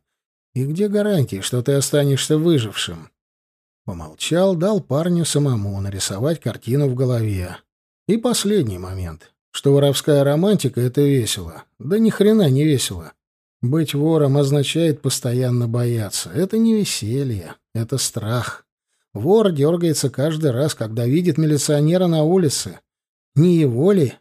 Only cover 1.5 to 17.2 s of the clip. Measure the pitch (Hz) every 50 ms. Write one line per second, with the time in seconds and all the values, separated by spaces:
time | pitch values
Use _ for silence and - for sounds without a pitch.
1.5 | 123 123 120 147 139 139 131 - - 147 143 139 139 131 - - 156 151 160 175
2.5 | 165 135 113 104 98 - - - 87 80 78 - _ _ _ _ _ _ _ _
3.5 | _ _ _ _ _ _ _ - 92 85 80 78 - - - - 156 175 190 196
4.5 | 185 160 170 208 220 185 - - 127 147 165 180 175 170 160 - - 147 147 139
5.5 | 123 107 101 101 98 98 98 98 95 95 - - 101 98 123 156 170 156 - 117
6.5 | 98 - - 113 127 147 147 135 123 123 135 123 123 117 110 107 104 92 90 87
7.5 | 87 - _ _ _ _ _ _ _ _ _ - 202 226 226 247 226 - - 202
8.5 | 214 202 139 107 92 87 92 92 95 92 90 82 78 - - _ _ _ _ _
9.5 | - - - 139 139 143 139 143 135 - - 165 147 143 139 143 143 156 185 208
10.5 | 208 - - 123 - 120 120 127 123 143 143 143 139 131 110 101 - 98 87 80
11.5 | - - - _ _ - - 143 196 220 226 214 - - 202 214 220 220 190 139
12.5 | 131 135 151 156 143 120 - - 98 87 82 76 - _ _ _ _ _ _ _
13.5 | _ _ 120 120 143 165 156 - - 139 147 160 165 156 147 135 135 147 143 139
14.5 | 147 147 135 - - 160 170 165 143 - - 135 - - - 123 120 127 127 123
15.5 | 123 123 120 117 113 120 120 120 120 113 107 98 - - - - - 143 185 190
16.5 | 220 226 226 226 220 214 190 - - - 107 104 120 139